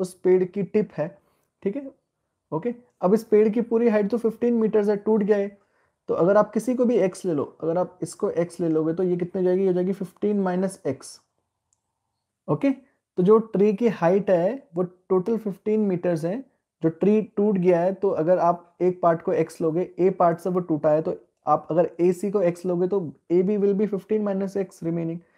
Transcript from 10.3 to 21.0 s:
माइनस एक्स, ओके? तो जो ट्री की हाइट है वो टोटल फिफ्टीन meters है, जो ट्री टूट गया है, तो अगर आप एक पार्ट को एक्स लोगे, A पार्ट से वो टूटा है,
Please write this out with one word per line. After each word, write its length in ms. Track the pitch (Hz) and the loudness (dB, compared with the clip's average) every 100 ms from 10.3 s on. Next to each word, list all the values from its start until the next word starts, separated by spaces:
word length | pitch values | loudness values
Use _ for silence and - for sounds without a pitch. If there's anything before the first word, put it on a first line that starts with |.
| 202 | 0
माइनस 400 | 185 180 190 - 147 | 0 -2 -4 -4 -8
एक्स, 340 | 131 - - _ _ _ _ _ _ _ _ _ _ _ _ - | -8 -12 -20 _ _ _ _ _ _ _ _ _ _ _ _ -4
ओके? 220 | 151 277 | 0 0
तो 520 | 269 _ _ _ - | -2 _ _ _ 0
जो 160 | 180 220 | 4 4
ट्री 340 | 220 190 208 | 4 0 2
की 140 | 202 233 | 2 0
हाइट 420 | - 170 196 202 | 2 2 2 2
है 380 | 175 185 269 - | 2 0 -4 -8
वो 80 | 170 | -6
टोटल 560 | 180 - - 185 180 220 | -6 -8 -2 0 0 -4
फिफ्टीन 500 | 214 185 214 214 208 | -4 -6 -2 0 0
meters 340 | 175 180 165 | -2 -2 -2
है, 140 | 165 233 - _ _ _ | -4 -8 -12 _ _ _
जो 60 | 165 | -4
ट्री 320 | - 190 214 214 - | 0 2 2 0 0
टूट 200 | 208 190 | 0 2
गया 220 | 180 170 | 2 2
है, 120 | 180 | 2
तो 160 | 196 196 | -2 -2
अगर 280 | 160 160 180 | 0 2 2
आप 380 | 170 175 - - | 2 0 -8 -2
एक 200 | 180 180 | -2 2
पार्ट 200 | 170 165 | 2 2
को 100 | - | 0
एक्स 280 | 156 160 - | -2 -2 -2
लोगे, 280 | 165 160 175 - | -2 -2 -4 0
A 120 | 185 185 | 0 2
पार्ट 220 | 175 170 | 2 0
से 120 | 190 | -2
वो 100 | 180 | -4
टूटा 300 | 175 156 156 | -2 0 2
है, 120 | 156 | 0